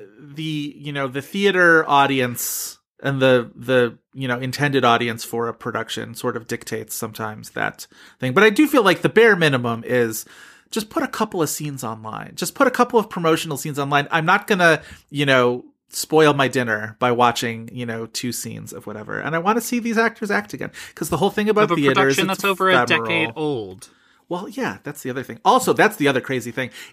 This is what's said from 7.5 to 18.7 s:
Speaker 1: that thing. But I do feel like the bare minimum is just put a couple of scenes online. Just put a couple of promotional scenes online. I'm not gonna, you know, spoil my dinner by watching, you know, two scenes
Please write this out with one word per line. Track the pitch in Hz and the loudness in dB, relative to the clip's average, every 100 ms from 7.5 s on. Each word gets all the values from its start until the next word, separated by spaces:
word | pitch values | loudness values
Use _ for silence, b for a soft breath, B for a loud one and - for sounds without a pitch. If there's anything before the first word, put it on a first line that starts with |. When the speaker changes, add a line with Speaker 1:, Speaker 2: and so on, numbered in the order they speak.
Speaker 1:
that | - 104 - - B B B | -6 -6 -6 -20 B B B
thing. | 131 131 | -2 4
But | |
I | 214 | 4
do | 214 302 | 4 4
feel | 285 | 4
like | 196 165 | 4 4
the | 151 | 2
bare | 202 226 196 | 6 6 6
minimum | 160 135 120 117 | 4 2 -2 -6
is | 113 123 117 110 - B B B B | -2 0 0 -2 -12 B B B B
just | - 214 | -8 -6
put | - | -6
a | 277 | -6
couple | - 220 190 | -4 -4 -2
of | 147 | -4
scenes | - 151 139 | -4 -8 -8
online. | 120 110 110 107 107 - | -10 -10 -10 -12 -12 -8
Just | 175 | -8
put | - 262 | 0 0
a | |
couple | 254 247 240 | 2 2 2
of | 214 | -2
promotional | - 165 160 165 143 | -2 0 0 -2 -8
scenes | 160 143 | -8 -6
online. | 139 143 147 | 0 0 0
I'm | 165 160 | -2 2
not | 196 - | 2 2
gonna, | 202 175 151 B B B | 2 4 4 B B B
you | 143 143 | -4 2
know, | 131 123 123 - _ _ | 4 4 0 -8 _ _
spoil | - - 156 151 143 | -10 0 4 4 4
my | 131 | 0
dinner | 131 120 107 110 110 | 0 -2 -2 -4 -2
by | 123 | 0
watching, | 120 123 120 120 113 113 | 4 4 2 -4 -8 -12
you | 113 120 | -12 -10
know, | 113 113 | -10 -10
two | - 123 | -8 -8
scenes | 113 117 110 110 | -8 -10 -12 -14